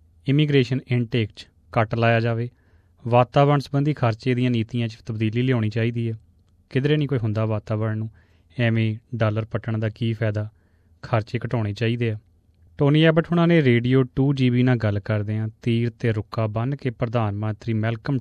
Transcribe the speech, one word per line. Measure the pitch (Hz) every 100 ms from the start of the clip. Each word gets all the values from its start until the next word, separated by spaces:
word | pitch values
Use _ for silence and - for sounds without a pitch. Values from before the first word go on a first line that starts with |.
| _ _ -
ਇਮੀਗ੍ਰੇਸ਼ਨ | 143 151 139 127 131 -
ਇਨਟੇਕ | 123 117 123 104 -
'ਚ | - _ _
ਕੱਟ | 120 110 117
ਲਾਇਆ | 117 117
ਜਾਵੇ, | 117 113 123 - _ _ _ _ 117
ਵਾਤਾਵਰਣ | 120 123 143 143 143
ਸੰਬੰਧੀ | - 143 147
ਖਰਚੇ | 147 - 113 127 123
ਦੀਆਂ | 127
ਨੀਤੀਆਂ | 117 110 120 117
'ਚ | 113 -
ਤਬਦੀਲੀ | 110 110 117
ਲਿਆਉਣੀ | 127 123 107
ਚਾਹੀਦੀ | 113 117 117 117
ਹੈ। | 113 _ _ _ _ _
ਕਿਧਰੇ | 131 143 156
ਨਹੀਂ | 143
ਕੋਈ | 131
ਹੁੰਦਾ | 110 107 110
ਵਾਤਾਵਰਣ | 107 - 107 110 107
ਨੂੰ | 110 - _ _ _ -
ਐਵੇਂ | 117 113 110 110 - 113
ਡਾਲਰ | 110 107 110
ਪੱਟਣ | 110 - 110
ਦਾ | 110
ਕੀ | - 113
ਫਾਇਦਾ, | 110 110 104 110 - _ _ _ _
ਖਰਚੇ | - 113 107 117 117
ਘਟਾਉਣੇ | 120 104
ਚਾਹੀਦੇ | 101 113 117 117
ਆ। | 107 - _ _ _ _ -
ਟੋਨੀ | 143 156
ਐਬਟ | 160 160 160
ਹੁਣਾਂ | 170 170
ਨੇ | 170
ਰੇਡੀਓ | 131 120 123 131
ਟੂ | 127 - 135
ਜੀ | 135 127
ਬੀ | 123
ਨਾਲ | 127 120
ਗੱਲ | 107 101
ਕਰਦਿਆਂ | - 107 104 107 110 -
ਤੀਰ | 120 117 117
ਤੇ | 117 117
ਰੁੱਕਾ | 107 - - 110
ਬੰਨ੍ਹ | 110 127 143
ਕੇ | 127
ਪ੍ਰਧਾਨ | 113 117 120 104 101
ਮੰਤਰੀ | 110 104 120
ਮੈਲਕਮ | 110 113 113 - 131